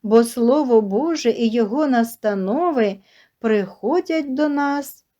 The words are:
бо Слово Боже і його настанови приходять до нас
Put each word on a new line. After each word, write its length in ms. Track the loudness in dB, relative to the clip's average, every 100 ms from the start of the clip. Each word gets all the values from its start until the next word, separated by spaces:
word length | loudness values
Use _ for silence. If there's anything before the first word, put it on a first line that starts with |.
бо 200 | 4 4
Слово 580 | 4 0 2 2 4 2
Боже 500 | 2 -2 -2 -2 -2
і 180 | 0 0
його 380 | 0 -2 0 0
настанови 1120 | 2 0 -2 -4 -2 -2 -2 0 0 -2 -2 _ _ _ _
приходять 920 | -2 0 -2 -6 -2 -2 -2 -4 -4
до 160 | -2 -2
нас 560 | 0 -2 -2 -6 -16 _